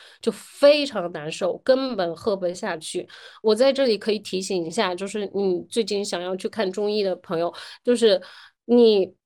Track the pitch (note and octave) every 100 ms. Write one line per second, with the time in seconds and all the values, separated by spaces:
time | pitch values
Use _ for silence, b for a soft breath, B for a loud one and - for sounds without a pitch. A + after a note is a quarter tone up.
0 | B B - - - - C#4+ D4+ C#4+ G#3+
1 | F3 F3 D3+ - F#3 F3+ - C4 C4+ A3
2 | E3+ E3 - F#3+ F3+ F3+ A3 E3 D#3+ F3+
3 | - B B B - G#3+ C4+ C4+ C4+ G3+
4 | A3 G#3+ G3+ F#3 F#3 F#3+ D#3+ D#3+ F#3+ F3+
5 | G3 G#3+ G3+ G3 G3+ F3+ E3+ - G#3 G3+
6 | G3 F3+ F3+ F#3+ A3 - F#3+ F#3+ G#3 G#3
7 | F#3+ F3+ - E3+ E3+ B B B - A#3+
8 | A3+ F#3 B B B _ - A#3+ A#3 G#3
9 | F3+ -